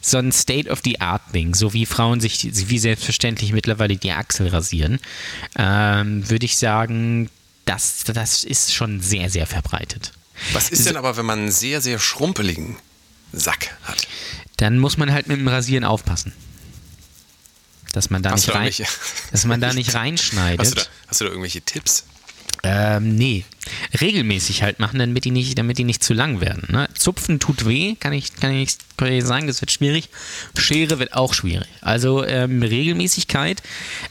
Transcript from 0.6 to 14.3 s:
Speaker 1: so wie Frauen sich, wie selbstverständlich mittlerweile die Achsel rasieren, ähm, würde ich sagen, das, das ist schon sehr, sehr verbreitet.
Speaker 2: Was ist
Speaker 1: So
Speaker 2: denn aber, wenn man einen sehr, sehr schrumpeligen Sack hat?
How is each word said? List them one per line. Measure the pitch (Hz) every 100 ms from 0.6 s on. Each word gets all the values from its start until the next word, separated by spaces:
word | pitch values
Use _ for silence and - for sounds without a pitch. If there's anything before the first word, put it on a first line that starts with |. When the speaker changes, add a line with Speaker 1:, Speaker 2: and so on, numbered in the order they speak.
| 151 - - 117 90 98 - 95 82
Speaker 1:
so | 87 107
wie | 110
Frauen | 113 - 117 120
sich, | 113 - 113 107 95
wie | 120
selbstverständlich | 113 110 - - 120 113 107
mittlerweile | 110 - 110 107 98
die | 95
Achsel | 80 110 - 92
rasieren, | 87 87 82 78 131 - - - - - -
ähm, | 95 101 104 101 104 104 101
würde | 113 120
ich | -
sagen, | 117 110 113 113 117 117 113 _ _ _ -
das, | 98 - -
das | - 113 110 -
ist | - 131 -
schon | - 113 104
sehr, | 90 101 90
sehr | 87 80
verbreitet. | 87 - - - - - - _ - -
Speaker 2:
Was | - -
ist | 160
Speaker 1:
So | 180
Speaker 2:
denn | 165
aber, | 131 113
wenn | 113
man | 107
einen | 107
sehr, | 98 120 147
sehr | 127 117
schrumpeligen | - - 151 185 101 80 78 113 - _ _ - -
Sack | - - 73 - -
hat? | - - - - -